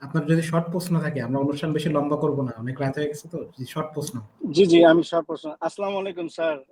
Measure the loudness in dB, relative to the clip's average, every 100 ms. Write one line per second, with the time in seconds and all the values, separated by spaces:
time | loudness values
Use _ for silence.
0 | -6 -2 2 2 2 -2 -2 -4 0 0
1 | 0 -4 -2 0 0 -2 -2 -2 0 0
2 | 0 0 0 -2 -4 -6 -8 -4 -4 -4
3 | -6 -8 -10 -12 -12 -14 -10 -6 -6 -6
4 | -8 -10 -14 -10 -2 4 6 8 8 8
5 | 4 -2 -4 -8 -10 -6 -6 -4 -6 -4
6 | -6 -8 -10 -4 -4 -4 -10